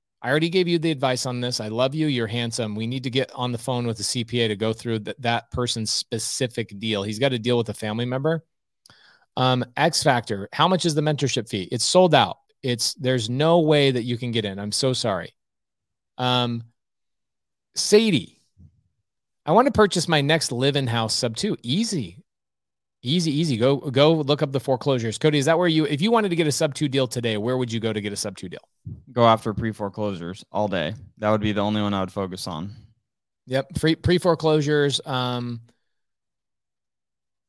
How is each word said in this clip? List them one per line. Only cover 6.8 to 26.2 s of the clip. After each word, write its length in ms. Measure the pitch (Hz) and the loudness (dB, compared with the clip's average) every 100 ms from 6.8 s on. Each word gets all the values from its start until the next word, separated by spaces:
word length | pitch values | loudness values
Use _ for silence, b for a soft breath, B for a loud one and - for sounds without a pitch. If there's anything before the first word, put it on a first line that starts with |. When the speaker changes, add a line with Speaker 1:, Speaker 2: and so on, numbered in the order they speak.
| 110 104 | -4 -2
Speaker 1:
He's 160 | 98 107 | -2 -2
got 120 | 135 | -2
to 100 | 123 | 0
deal 180 | 113 120 | 0 0
with 120 | 110 | 0
a 40 | |
family 320 | 101 110 107 123 | -4 -6 -4 -4
member. 400 | 131 147 165 - _ _ _ _ b b b b - | -2 -2 -2 -6 _ _ _ _ b b b b 0
Um, 280 | 127 127 120 - | 2 2 -2 0
X 240 | 160 160 | 0 2
Factor, 480 | 156 123 - 101 98 | 2 2 0 -6 -4
"How 160 | - 160 | 0 2
much 200 | 185 175 | 2 0
is 80 | 151 | 0
the 60 | |
mentorship 460 | 151 147 135 - 117 | 0 0 -2 -2 -4
fee?" 220 | 104 90 | -4 -4
It's 140 | 123 - | -4 2
sold 300 | 180 185 151 | 4 6 6
out. 240 | 101 - _ _ | 4 -2 _ _
It's, 320 | 131 120 - - | -4 -2 -2 -2
there's 340 | 127 127 107 | 0 0 0
no 300 | 123 156 175 | 0 4 4
way 320 | 156 151 139 | 6 6 4
that 100 | 123 | 2
you 160 | 120 117 | -2 -4
can 140 | 123 | -2
get 140 | 117 104 | -2 -2
in. 120 | 98 | -4
I'm 140 | 104 | -6
so 220 | 104 135 | -2 0
sorry. 420 | 127 120 95 85 _ _ _ _ _ _ _ _ - | 0 0 -2 -4 _ _ _ _ _ _ _ _ -4
Um, 460 | 127 123 120 117 117 _ _ _ _ _ _ _ _ _ _ - | 0 0 0 -4 -8 _ _ _ _ _ _ _ _ _ _ -6
Sadie, 640 | - 208 226 156 - _ _ _ - _ _ _ _ _ _ _ - | 4 4 6 2 -2 _ _ _ -20 _ _ _ _ _ _ _ 2
"I 60 | |
want 160 | 185 269 | 4 6
to 40 | |
purchase 360 | - 208 185 156 | 6 4 2 2
my 140 | 160 | 2
next 300 | 139 160 - | 4 2 0
live-in 360 | 120 135 143 131 | 0 0 0 0
house 260 | 117 113 | 0 0
sub 220 | - 123 110 | 0 -2 -2
two." 200 | 214 160 | -4 -4
Easy. 600 | 120 156 226 180 92 95 - _ _ _ _ _ _ _ | -2 -2 0 -2 -6 -10 -20 _ _ _ _ _ _ _
Easy, 280 | 123 170 160 | -2 0 0
easy. 260 | 143 165 117 | 0 0 2
Go, 200 | 123 139 | 2 2
go 360 | 151 123 151 | 0 4 4
look 280 | 160 139 147 | 4 2 0
up 100 | 147 | 0
the 80 | 139 | -2
foreclosures. 600 | - 127 147 131 113 104 | -2 -2 0 -2 -2 0
Cody, 180 | 156 147 | 0 2
is 80 | 135 | 2
that 140 | 165 | 2
where 80 | 180 | 2
you, 180 | 156 147 | 2 0
if 160 | 147 | 0
you 80 | 196 | 2
wanted 200 | 226 | 2